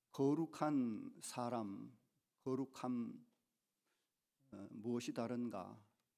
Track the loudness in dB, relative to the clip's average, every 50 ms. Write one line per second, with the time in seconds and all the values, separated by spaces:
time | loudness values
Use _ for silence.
0 | _ _ 2 4 6 6 6 6 2 0 0 2 2 4 4 4 4 4 2 -2
1 | -4 -8 -10 -10 -10 -8 -4 -2 -2 0 0 0 0 -2 -4 -6 -8 -12 -14 -18
2 | _ _ _ _ _ _ _ _ -4 0 0 0 0 -2 -4 -4 -2 0 0 0
3 | -2 -2 -6 -10 -14 -20 _ _ _ _ _ _ _ _ _ _ _ _ _ _
4 | _ _ _ _ _ _ _ _ _ _ -14 -14 -12 -12 -10 -6 -2 0 0 0
5 | 0 0 0 0 0 0 0 0 0 -2 -2 -4 -6 -8 -10 -14 -18 -20 _ _
6 | _ _ _